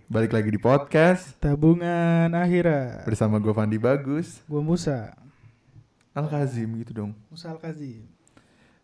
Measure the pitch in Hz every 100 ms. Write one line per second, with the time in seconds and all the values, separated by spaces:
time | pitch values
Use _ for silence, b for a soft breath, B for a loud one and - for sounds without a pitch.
0 | _ 113 110 113 107 104 117 139 139 156
1 | 165 180 - - 151 143 156 175 175 170
2 | 170 170 165 170 175 175 170 147 127 113
3 | - 107 107 107 107 110 107 110 117 147
4 | 135 147 170 - - 147 151 175 160 131
5 | 107 - - b b b b b _ _
6 | _ 139 151 147 139 120 113 113 113 110
7 | 104 107 _ 160 170 160 160 151 143 107
8 | 110 _ _ b b b b b